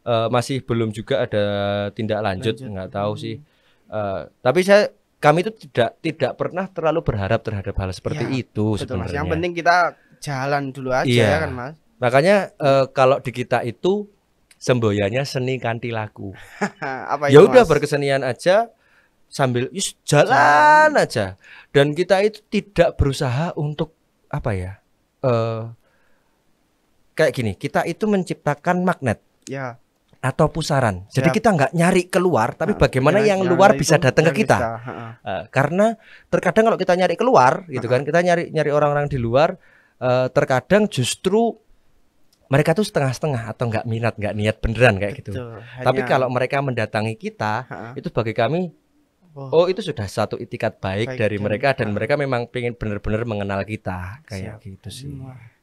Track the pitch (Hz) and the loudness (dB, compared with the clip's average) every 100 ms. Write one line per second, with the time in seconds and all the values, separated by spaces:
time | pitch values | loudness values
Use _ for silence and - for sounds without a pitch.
0 | - 117 113 120 120 135 - 117 113 107 | -2 -2 0 -2 -2 -6 -2 -2 -2 -4
1 | 104 95 117 107 101 101 101 101 101 - | -4 -2 -2 -2 -2 -2 -2 -2 -4 -6
2 | 110 107 107 95 113 127 131 98 92 101 | -4 -2 -2 -2 -4 -6 -8 -10 -8 -6
3 | 104 107 110 110 147 _ _ _ _ 107 | -6 -6 -10 -12 -16 _ _ _ _ -8
4 | 101 95 73 _ 123 175 185 202 208 _ | -6 -6 -10 _ 0 2 4 4 4 _
5 | _ _ 147 156 185 220 151 - 113 - | _ _ 2 4 0 -6 -10 0 0 0
6 | 165 - 123 - 135 170 190 190 156 156 | -8 -2 -4 -2 -6 -6 -8 -4 -2 -2
7 | 156 113 98 113 - 104 95 92 95 92 | -2 -2 0 -2 -2 -6 -6 -4 -4 -6
8 | - 147 113 135 - - 107 104 - 127 | -6 -6 -4 -4 -6 -2 0 0 -4 -6
9 | - 143 151 160 180 170 165 175 165 - | -4 -4 -2 -2 -2 -2 2 2 2 -4
10 | _ _ - 135 139 147 139 131 131 127 | _ _ -8 -6 -2 -2 -4 -8 -2 0
11 | 143 120 107 98 - 127 123 160 _ _ | 2 4 4 2 -2 -8 -12 -14 _ _
12 | 123 127 165 202 180 _ 147 139 135 - | 2 4 4 2 0 _ 2 2 2 2
13 | 131 135 - 117 120 123 120 110 170 202 | 4 2 -2 -8 -2 -2 -2 -4 -2 -2
14 | 208 _ _ _ _ _ - 127 113 104 | -4 _ _ _ _ _ -2 0 2 2
15 | 101 120 139 - 127 131 120 117 120 113 | 0 -2 -4 -4 -4 -4 -4 -6 -6 -6
16 | 107 - 101 95 - - - - - 131 | -8 -10 -14 -14 -20 -8 -8 -6 -10 -8
17 | 107 127 147 139 202 254 202 147 143 147 | -6 -2 6 8 10 8 6 2 0 -2
18 | 143 135 131 117 - 196 233 _ _ _ | 0 -2 -2 -4 2 2 0 _ _ _
19 | _ _ _ - 139 120 127 185 - - | _ _ _ -4 -2 -2 -4 -6 -8 -10
20 | - 143 175 262 294 294 302 302 311 277 | 2 4 4 4 6 6 6 6 6 4
21 | 175 120 98 95 - - - 143 143 147 | 0 -2 -4 -8 -20 -20 -2 2 2 2
22 | 175 190 208 214 _ 214 196 - 170 - | 2 2 2 -2 _ -4 -2 2 2 4
23 | 139 135 139 123 170 - 147 151 - _ | 0 0 -2 -2 -4 -4 -6 -4 -8 _
24 | _ _ _ 147 131 98 90 98 _ _ | _ _ _ -8 -4 -4 -6 -12 _ _
25 | _ _ 131 120 113 113 113 117 _ _ | _ _ 0 0 0 -4 -10 -16 _ _
26 | _ _ _ _ _ _ _ _ _ _ | _ _ _ _ _ _ _ _ _ _
27 | _ - 156 127 110 95 143 185 165 165 | _ 0 0 2 -4 -4 -4 -4 -4 -4
28 | 214 202 175 156 - 143 - 180 180 170 | 0 0 -2 -6 -4 -4 -2 -2 0 -2
29 | 127 101 _ _ - 135 131 120 _ _ | -4 -4 _ _ -14 -10 -10 -14 _ _
30 | _ _ - - 151 - 156 143 120 92 | _ _ -6 0 0 0 -2 0 0 -2
31 | 95 - 131 214 220 180 135 170 170 185 | -4 0 2 2 2 2 0 2 2 2
32 | 180 190 180 139 113 - 160 208 143 131 | 2 0 2 2 0 -2 -4 2 2 4
33 | 135 185 214 190 185 175 196 139 - 151 | 2 4 2 2 2 6 6 6 4 2
34 | 131 - 160 147 214 110 113 113 123 95 | 4 4 2 2 2 2 2 -6 -10 -12
35 | 113 117 - 92 90 - 139 180 214 220 | -14 -14 -8 -8 -6 -2 -2 2 0 0
36 | _ - _ 170 185 175 226 165 185 175 | _ -20 _ -2 0 4 4 2 0 2
37 | 180 170 233 226 127 160 180 127 113 123 | 2 2 4 6 6 4 -4 -8 0 0
38 | 143 165 180 170 170 156 151 143 147 147 | 2 0 2 0 0 -2 0 2 2 0
39 | 147 139 117 123 165 185 _ _ _ _ | -2 -4 0 2 2 0 _ _ _ _
40 | 123 123 127 143 143 127 - 196 208 - | 0 0 2 0 0 0 2 2 2 -2
41 | 123 - - 202 233 - _ _ _ _ | -4 -2 0 2 0 -4 _ _ _ _
42 | _ _ _ _ _ 135 151 165 208 - | _ _ _ _ _ 0 2 0 0 0
43 | 139 123 156 131 110 113 120 113 117 113 | -2 -2 -4 -4 -6 -6 -4 -4 -4 -4
44 | 117 - 104 101 104 - - 110 123 98 | -4 -4 -6 -2 -2 0 -2 4 2 4
45 | 101 101 - 104 123 113 113 - 127 131 | -4 -8 -10 -10 -10 -14 -18 -6 -2 -2
46 | 135 143 127 123 127 139 139 117 107 110 | 0 0 0 -2 -2 -2 -4 -4 -4 -4
47 | 107 110 202 214 107 107 127 101 110 135 | -4 -6 -12 -6 -4 -4 -8 -14 -14 -12
48 | 165 - 113 110 117 160 180 - _ _ | -8 -6 -6 -2 0 0 -4 -8 _ _
49 | _ _ _ 151 135 151 175 190 185 - | _ _ _ -16 -2 2 2 0 -6 -6
50 | 98 - 104 - 117 117 113 - 101 95 | -6 -4 -4 -4 -10 -6 -6 -4 -6 -4
51 | 120 127 107 104 104 104 139 - 110 104 | -6 -2 -2 -2 -4 -2 0 0 -2 -2
52 | 110 147 139 127 120 127 120 117 107 101 | -2 -2 0 -2 -4 -6 -6 -6 -6 -6
53 | 107 110 117 104 101 98 98 110 - 92 | -4 -4 -2 -4 -4 -4 -4 -8 -8 -8
54 | 92 107 _ 98 101 110 - 95 - 131 | -8 -12 _ -12 -10 -12 -18 -18 -16 -14
55 | 139 139 131 123 117 _ | -14 -14 -16 -18 -20 _